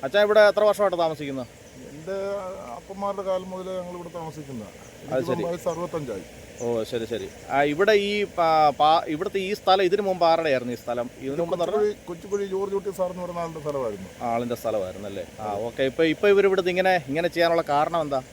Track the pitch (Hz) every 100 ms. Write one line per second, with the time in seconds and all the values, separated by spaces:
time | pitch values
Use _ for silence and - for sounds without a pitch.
0 | 135 202 208 214 208 202 208 202 208 175
1 | 165 151 143 135 120 - - 139 127 143
2 | 160 196 196 202 185 190 - - - 196
3 | 202 196 190 185 185 185 185 185 180 180
4 | 175 170 160 156 139 127 101 - - -
5 | - 127 131 135 170 170 185 165 175 170
6 | 139 98 85 - - - 117 117 107 120
7 | 110 113 95 - - 135 147 147 202 214
8 | 202 208 202 - 165 160 151 135 151 160
9 | - 151 196 196 190 208 - 190 185 196
10 | 202 185 170 165 165 131 120 120 - 120
11 | 120 - 135 143 170 180 170 208 208 208
12 | - 175 196 202 196 190 196 196 196 185
13 | 180 180 180 170 170 160 147 139 123 101
14 | 92 - 123 117 120 117 117 107 92 92
15 | 101 98 85 - 107 101 117 113 135 127
16 | 165 151 208 202 196 190 180 180 185 180
17 | 131 143 170 170 170 170 156 143 156 170
18 | 151 139 131